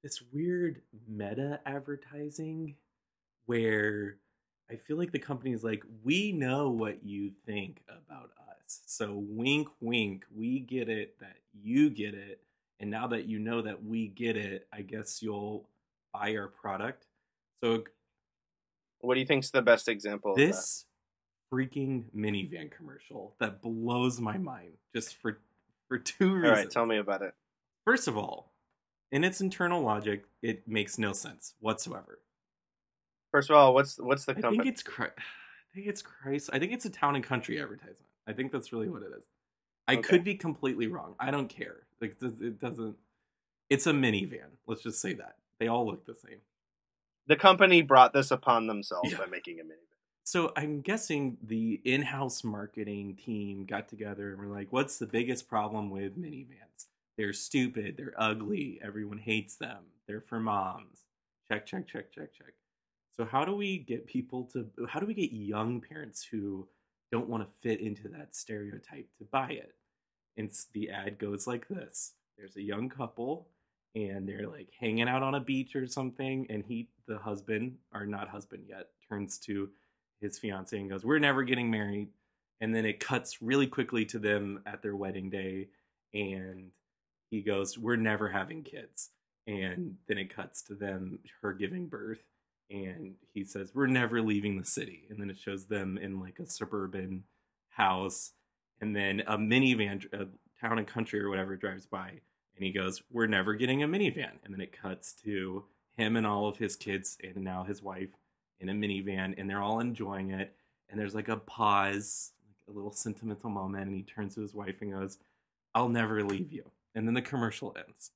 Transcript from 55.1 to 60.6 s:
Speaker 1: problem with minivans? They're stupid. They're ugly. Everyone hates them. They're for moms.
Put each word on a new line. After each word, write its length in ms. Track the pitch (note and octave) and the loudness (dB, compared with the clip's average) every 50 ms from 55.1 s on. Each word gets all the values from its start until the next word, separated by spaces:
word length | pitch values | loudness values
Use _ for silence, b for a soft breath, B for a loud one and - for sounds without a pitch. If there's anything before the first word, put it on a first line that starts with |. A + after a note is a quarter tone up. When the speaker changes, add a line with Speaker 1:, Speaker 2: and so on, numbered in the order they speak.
| - C3+ B2 A#2+ B2+ A#2+ - _ | 0 0 0 0 -2 -4 -4 _
Speaker 1:
problem 400 | A#2+ A2 G#2+ G#2+ G#2+ A2 G#2 G2+ | 0 0 0 0 -2 -4 -4 -4
with 260 | F#2+ G2 G2 G2 - F3 | -4 -4 -4 -6 -6 -6
minivans? 680 | E3+ D#3 D3+ C3+ C3+ A#2+ C3 - - _ _ - - _ _ _ _ _ _ | -8 -8 -10 -12 -14 -16 -20 -20 -20 _ _ -18 -18 _ _ _ _ _ _
They're 160 | - G#2+ G2+ G2+ | -4 -2 -2 -2
stupid. 640 | - - - - C#3 B2+ B2 B2 A2+ G#2 G2 E2+ | -4 -8 0 2 2 2 2 0 -4 -6 -6 -8
They're 180 | - - - - | -10 -12 -10 -4
ugly. 640 | - A2 A2 G#2+ A2 G#2+ G2+ G#3 F#3+ - C3 - - - | 0 0 0 2 0 -2 -2 -2 -2 -2 -6 -8 -10 -10
Everyone 360 | G#2 G#2 G#2+ G#2 G#2 G#2 G#2+ | -10 -8 -8 -8 -8 -8 -8
hates 380 | G#2+ A2+ G#2+ G#2+ G2+ G2 - | -2 0 0 0 0 -2 -8
them. 280 | - - - A#2+ G2 E2+ E2+ E2 _ _ | -8 -8 -10 -10 -14 -16 -20 _ _ _
They're 140 | - G#2 A2 | -10 -10 -10
for 200 | A2 _ B2 A2+ | -10 _ -6 -4
moms. 640 | A2 A2 G#2 G2+ | 0 0 2 0